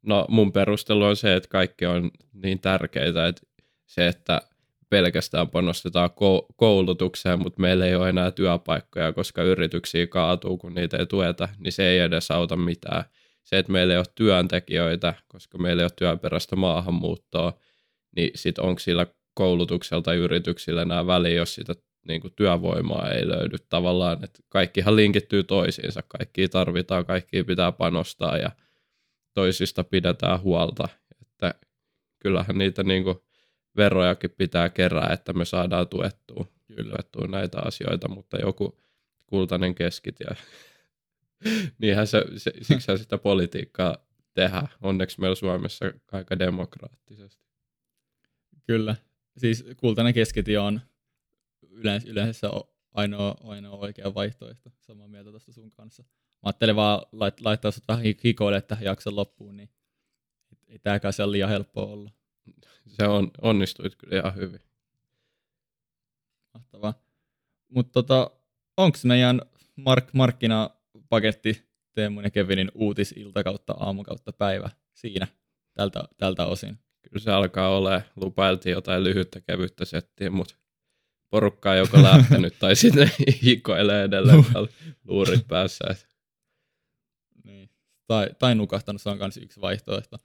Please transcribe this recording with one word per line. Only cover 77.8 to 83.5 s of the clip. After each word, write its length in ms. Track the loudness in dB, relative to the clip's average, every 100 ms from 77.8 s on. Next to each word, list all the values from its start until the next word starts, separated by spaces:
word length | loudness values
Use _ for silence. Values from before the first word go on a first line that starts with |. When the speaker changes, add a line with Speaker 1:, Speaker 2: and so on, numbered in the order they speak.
| 2 -2 -4 -10
Speaker 1:
Lupailtiin 560 | -6 0 2 2 -2
jotain 320 | -4 -2 0
lyhyttä, 360 | 0 0 -4 -8
kevyttä 440 | -8 -6 -6 _
settiä, 460 | -8 -8 -10 _ -4
mut 260 | -4 -6 _ _ _ _ _ _ _ _
porukka 400 | 0 0 0 2
on 80 | 4
joko 240 | 6 10
lähtenyt 520 | 10 10 10 6 4 0
tai 180 | 2 6
sitten 340 | 6 8 6 4 0
<laughs> 180 | 4
hikoilee 600 | 4